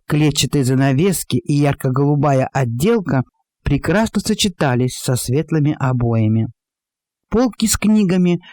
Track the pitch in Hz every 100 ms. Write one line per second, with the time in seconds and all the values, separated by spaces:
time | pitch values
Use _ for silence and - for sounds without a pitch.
0 | _ 151 151 147 131 147 127 131 135 131
1 | 196 170 - 127 - 147 143 139 135 127
2 | 143 147 143 135 131 139 127 117 175 233
3 | 175 135 - _ _ _ - 139 - 185
4 | 220 208 - 214 208 - 151 123 127 -
5 | - 127 - 135 160 156 147 - 131 127
6 | 117 113 107 110 113 - _ _ _ _
7 | _ _ _ 214 254 - 220 - 202 214
8 | 196 185 180 170 -